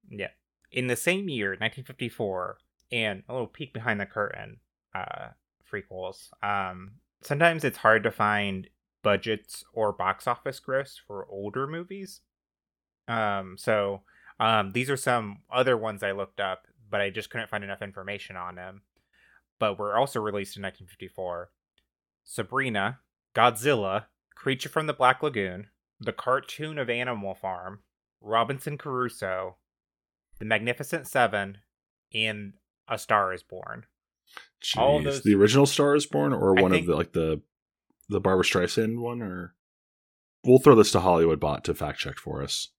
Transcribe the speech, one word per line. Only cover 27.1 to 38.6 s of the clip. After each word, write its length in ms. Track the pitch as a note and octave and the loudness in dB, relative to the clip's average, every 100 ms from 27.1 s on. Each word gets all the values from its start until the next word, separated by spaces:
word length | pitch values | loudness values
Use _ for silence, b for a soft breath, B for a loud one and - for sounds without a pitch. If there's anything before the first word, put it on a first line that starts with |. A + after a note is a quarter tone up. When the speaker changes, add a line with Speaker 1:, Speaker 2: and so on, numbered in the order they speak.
| A#2 G2 | -6 -8
Speaker 1:
Farm, 460 | F#2 F#2+ F2+ F#2 G#2 _ _ _ _ | -8 -8 -8 -12 -16 _ _ _ _
Robinson 580 | G#2+ A2+ A#2 C3+ - D3 | -2 0 0 -4 -8 -10
Crusoe, 800 | D3+ B2+ B2 - F#2+ F#2 F#2+ F#2 _ _ _ _ _ _ _ - | -6 -4 -4 -6 -6 -6 -8 -12 _ _ _ _ _ _ _ -14
The 60 | |
Magnificent 640 | G#2+ A2 A2+ A#2+ D3 E3 C#3 | -2 -2 0 -6 -6 -8 -2
Seven, 520 | C3+ A#2+ G#2 G2 G2+ _ _ _ _ _ | 2 2 0 -4 -10 _ _ _ _ _
and 400 | A2+ A2 G#2+ G2+ - _ _ - | -4 -4 -4 -12 -16 _ _ -8
A 100 | A2 | -8
Star 340 | - G#2+ F#2+ | 0 2 2
Is 100 | F2+ | -4
Born. 440 | _ F2+ - A2+ - _ _ _ _ B B _ - A2 | _ -16 -14 -14 -16 _ _ _ _ B B _ -6 2
All 240 | B2+ D3+ | 4 4
Speaker 2:
Jeez. 40 | |
Speaker 1:
those 180 | C#3+ C#3 | 2 0
Speaker 2:
The 120 | - | 4
original 320 | G2+ G#2 C3 C#3 | 8 8 8 6
Star 280 | - C#3+ | 4 4
Is 120 | C#3+ C#3+ | 4 2
Born, 260 | D3 D3 | 0 0
or 260 | C3+ F#2+ F#2+ | 2 4 6
Speaker 1:
I 40 | |
Speaker 2:
one 80 | F#2+ | 6
Speaker 1:
think 100 | F#2 | 4
Speaker 2:
of 40 | E2+ | 2
the, 80 | D2+ | 0
like, 160 | E2+ | 0
the, 280 | F2+ D#2+ D2+ - _ _ _ _ _ _ | 0 0 -2 -6 _ _ _ _ _ _
the 120 | G2+ | 0
Barbra 240 | F#2+ F#2 | 2 4
Streisand 540 | F2+ F#2+ | 4 2